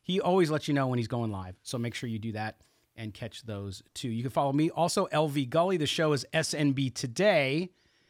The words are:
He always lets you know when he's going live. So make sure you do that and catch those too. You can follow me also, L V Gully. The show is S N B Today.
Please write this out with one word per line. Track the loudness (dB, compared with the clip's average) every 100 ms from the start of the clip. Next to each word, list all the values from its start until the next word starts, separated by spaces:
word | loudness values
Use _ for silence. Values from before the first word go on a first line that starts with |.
He | -4 -2
always | 2 4 4
lets | 0 0
you |
know | 0 2
when | 0
he's | 0
going | -2 -2
live. | -4 -8 -14
So | -8 -4
make | -4
sure | -6 -6
you | -6
do | -4
that | -4 -6 -8 _ _ _ -12
and | -12
catch | -10 -12 -12
those | -10 -8 -8 -10 -14
too. | -8 -4
You | -4
can | -2
follow | 0 2
me | 2 2
also, | 2 0 2 0
L | 2 0
V | 0 0
Gully. | 2 2 2
The | 0
show | 2 2
is | 2 0
S | 0 0
N | 2 2
B | 2 0
Today. | -2 -6 2 4 6 4 0 -2 _ _ _ _